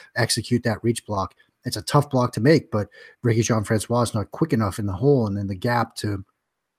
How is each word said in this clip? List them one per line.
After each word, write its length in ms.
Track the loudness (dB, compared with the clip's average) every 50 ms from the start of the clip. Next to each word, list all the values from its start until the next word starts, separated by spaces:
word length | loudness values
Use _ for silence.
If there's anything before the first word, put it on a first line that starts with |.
| -18 -10 -4
execute 480 | -2 0 0 0 -2 -2 -2 -2 0 0
that 180 | 0 -4 -2 -2
reach 240 | -2 -2 -2 -4
block. 300 | -6 -4 -4 -4 -6 _ _ _ _ _ _ -10
It's 120 | -8 -8
a 60 | -8 -4
tough 280 | 2 2 2 2 2
block 220 | 2 0 0 0 0
to 80 | 2
make, 320 | 4 4 4 4 2 0 -4
but 160 | -4 -4 -4 _ -20 -20 -20 -12 _ -2
Ricky 200 | 0 2 2 2
Jean-Francois 600 | 2 2 0 0 0 0 -2 0 0 0 0 0
is 120 | 0 0
not 180 | -4 -4 -4 -4
quick 200 | -4 -2 0 0
enough 280 | 0 0 -2 -2 -4
in 60 | -6
the 80 | -6 -4
hole 340 | 0 4 4 4 4 4 0
and 100 | -2 -4
in 80 | -4
the 80 | -6 -6
gap 400 | -4 -2 -2 0 0 -2 -2 -6
to 280 | -8 -6 -6 -6 -6 -8 _ _ _ _ _ _ _ _ _ _